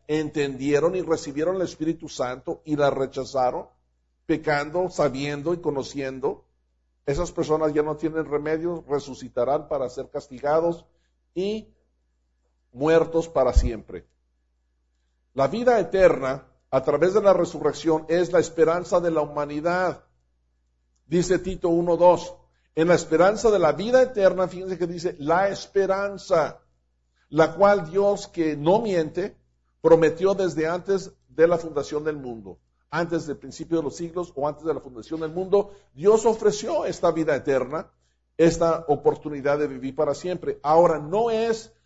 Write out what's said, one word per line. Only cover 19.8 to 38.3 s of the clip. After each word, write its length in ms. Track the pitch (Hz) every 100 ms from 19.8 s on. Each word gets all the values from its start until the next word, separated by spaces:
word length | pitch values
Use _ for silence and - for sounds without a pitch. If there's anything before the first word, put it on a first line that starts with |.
| 185 143 _ _ _ _ _ _ _ _ _ _
Dice 360 | _ 170 170 180
Tito 300 | 185 180 175
uno 260 | 170 175 165
dos, 400 | 175 170 - - _ _ _ -
en 100 | 165
la 80 |
esperanza 560 | 165 - 160 185 214 233
de 80 | 202
la 140 | 160
vida 280 | 143 208 254
eterna, 460 | 254 233 190 185 180
fíjense 320 | 180 185 180
que 80 | 175
dice, 300 | 175 170 -
la 300 | 143 170 202
esperanza, 1120 | 190 - 196 190 190 202 196 - 175 139 - _ _ _ _ _ _ _
la 240 | 147 156
cual 360 | 160 196 202 156
Dios, 380 | 185 202 202 -
que 280 | 170 160 143
no 240 | 151 202
miente, 560 | 233 180 156 - 196 - _ _ _ _
prometió 540 | 160 165 156 156 190
desde 340 | 196 185 147 160
antes 440 | 175 175 196 175 - _
de 220 | 127 165
la 100 | 170
fundación 460 | 165 143 135 151
del 140 | 156 151
mundo. 420 | 131 113 95 87 _ _ _
Antes 320 | 151 170 170 147
del 120 | 131
principio 400 | 135 - 165 165
de 60 |
los 120 | 147 -
siglos 380 | 170 170 175 -
o 100 | 147
antes 200 | 147 160
de 80 |
la 60 | 139
fundación 400 | 135 120 110 160
del 120 | 160
mundo, 400 | 160 185 202 202 - _
Dios 320 | 131 185 220 226
ofreció 580 | 220 214 202 214 320
esta 260 | 254 - 175
vida 240 | 160 156
eterna, 560 | 139 131 135 123 156 - _ _ _ _